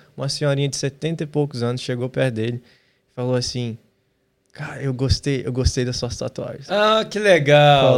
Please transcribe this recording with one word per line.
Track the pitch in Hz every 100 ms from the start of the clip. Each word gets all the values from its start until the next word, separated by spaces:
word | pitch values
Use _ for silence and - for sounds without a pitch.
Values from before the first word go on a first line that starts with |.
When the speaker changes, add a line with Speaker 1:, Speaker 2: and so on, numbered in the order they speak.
| _ -
Speaker 1:
Uma | 135
senhorinha | - 147 139 143
de | 135
setenta | 139 - 160 165
e | 151
poucos | 151 143 131
anos | 120 127
chegou | - 123 123
perto | 131 131
dele | 110 113 120
e | - _ _ _ _ -
falou | 123 123
assim, | 127 123 120 113 _ _ _ _ _ _ _
"Cara, | - 151 123
eu | 135
gostei, | 123 135 - 147 135 -
eu |
gostei | 123 123 - 123
das | 123
suas | 123 -
tatuagens." | 120 - - - 139
Speaker 2:
Ah, | 202 214 220 220
que | 202
legal. | 208 170 143 147 147 143 131